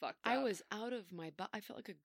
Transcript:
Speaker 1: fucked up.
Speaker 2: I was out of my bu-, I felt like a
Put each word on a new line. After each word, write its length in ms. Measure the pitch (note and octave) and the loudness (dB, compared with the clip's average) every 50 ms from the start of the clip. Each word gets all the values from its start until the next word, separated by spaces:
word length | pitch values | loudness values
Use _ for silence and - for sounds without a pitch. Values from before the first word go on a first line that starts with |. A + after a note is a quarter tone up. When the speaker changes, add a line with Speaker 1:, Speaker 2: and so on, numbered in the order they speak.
Speaker 1:
fucked 240 | - A#2 - - - | -2 -2 -2 2 4
up. 40 | A3+ B3 | 4 6
Speaker 2:
I 60 | C4+ | 6
was 220 | C4+ A3+ F#3+ - - - | 6 4 2 0 -2 -4
out 200 | G#3 G#3+ A3+ B3 | -2 -2 0 0
of 220 | B3+ A#3 F#3 E3+ F#3 | -2 -2 -4 -6 -6
my 160 | E3+ E3 D#3+ | -6 -6 -6
bu-, 180 | D3 F3+ F#3+ - - | -4 -4 -4 -4 -4
I 80 | G#3+ | -6
felt 160 | - - - | -6 -6 -10
like 120 | - - - | -8 -8 -10
a 40 | E3+ D3 - | -12 -8 -4